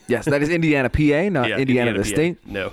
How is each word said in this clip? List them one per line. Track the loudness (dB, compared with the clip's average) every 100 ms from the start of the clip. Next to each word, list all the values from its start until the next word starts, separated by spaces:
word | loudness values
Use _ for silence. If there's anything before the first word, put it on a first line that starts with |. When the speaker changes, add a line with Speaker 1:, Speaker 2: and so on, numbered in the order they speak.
| -4
Speaker 1:
Yes, | -4
that | 0 0
is | 0
Indiana, | 0 2 2 0
P | 2 2
A, | 2 0
not | 0 0
Speaker 2:
Yeah, | 0
Speaker 1:
Indiana | 0 2 2
Speaker 2:
Indiana, | -2
Speaker 1:
the |
Speaker 2:
P | -2
A. |
Speaker 1:
state. | 0 -2 -4 -8
Speaker 2:
No. | -8 -8